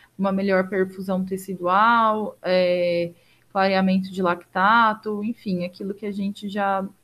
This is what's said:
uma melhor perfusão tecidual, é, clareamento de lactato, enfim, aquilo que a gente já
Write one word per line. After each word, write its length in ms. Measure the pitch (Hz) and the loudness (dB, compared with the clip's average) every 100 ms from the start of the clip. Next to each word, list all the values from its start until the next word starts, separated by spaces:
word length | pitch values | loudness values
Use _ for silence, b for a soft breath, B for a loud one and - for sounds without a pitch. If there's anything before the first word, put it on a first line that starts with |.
| B - | B -4
uma 140 | 196 | -2
melhor 360 | 190 196 190 185 | 0 2 0 0
perfusão 540 | 202 190 - 190 190 | 0 -2 -4 -4 -4
tecidual, 1160 | 185 190 185 180 175 190 220 233 220 214 208 - | -2 -6 -8 -6 0 2 4 4 2 0 -4 -6
é, 680 | - 185 180 180 175 170 170 170 b b b | 0 2 2 2 0 0 -2 -6 b b b
clareamento 580 | 196 190 190 190 190 190 | 0 2 4 4 2 0
de 120 | 185 | -2
lactato, 1000 | 185 175 - 190 196 226 220 214 220 208 | -2 -2 -4 0 4 4 4 0 -4 -6
enfim, 400 | 214 240 214 180 | -6 -8 -6 -4
aquilo 300 | 180 - 202 | -6 -8 -10
que 120 | 202 208 | -8 -8
a 40 | |
gente 380 | 202 196 202 208 | -6 -6 -6 -8
já 380 | 202 196 196 190 - | -4 -2 -2 -4 -10